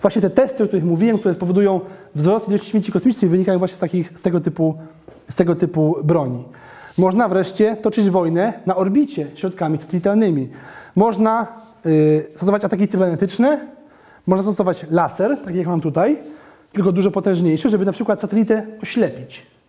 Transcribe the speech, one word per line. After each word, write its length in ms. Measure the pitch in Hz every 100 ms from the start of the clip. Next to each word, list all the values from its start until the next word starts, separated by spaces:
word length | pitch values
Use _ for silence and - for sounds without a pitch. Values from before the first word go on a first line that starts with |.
Właśnie 200 | 196 220
te 80 | 196
testy, 340 | - 269 262
o 40 | 208
których 180 | 196 165
mówiłem, 340 | 165 226 214
które 140 | 214
powodują 460 | 165 175 185 202 185 185 - - 147
wzrost 340 | 156 220 208
ilości 200 | 208 -
śmieci 220 | 214 208
kosmicznych, 400 | 190 254 226 190
wynikają 280 | 180 185 185
właśnie 180 | 180 -
z 20 |
takich, 400 | 170 180 165 -
z 20 |
tego 180 | 190 170
typu, 380 | 165 - 160 156 - - - - -
z 60 | -
tego 200 | 170 170
typu 400 | 180 160 151 151
broni. 400 | 151 165 135 123 - - - - - -
Można 300 | 185 190 226
wreszcie 480 | 185 180 - 214 220
toczyć 340 | 214 214 202
wojnę 440 | 185 170 165 214 - 185
na 100 | 185
orbicie 520 | 190 226 294 - 143 -
środkami 420 | 185 185 160 156
satelitarnymi. 720 | - 185 196 208 214 151 127 - - - - -
Można, 520 | 220 202 220 226 226 - - - 165
y, 400 | 156 151 151 151 -
stosować 280 | 180 202
ataki 240 | 202 190 202
cybernetyczne, 720 | 196 185 165 196 - 254 294 - - - _ _ - -
można 160 | 190
stosować 420 | 196 208 185 175 160
laser, 460 | 165 160 - 202 285 196
tak 100 | 175
jak 120 | 175
mam 140 | 170
tutaj, 360 | 160 156 208 302 - - - - _
tylko 200 | 202 190
dużo 200 | 185 190
potężniejszy, 580 | 190 196 180 170 156 254
żeby 160 | 208 196
na 60 |
przykład 300 | 190 226 202
satelitę 460 | 208 208 220 214 214 -
oślepić. 640 | - 240 185 123 127 - - _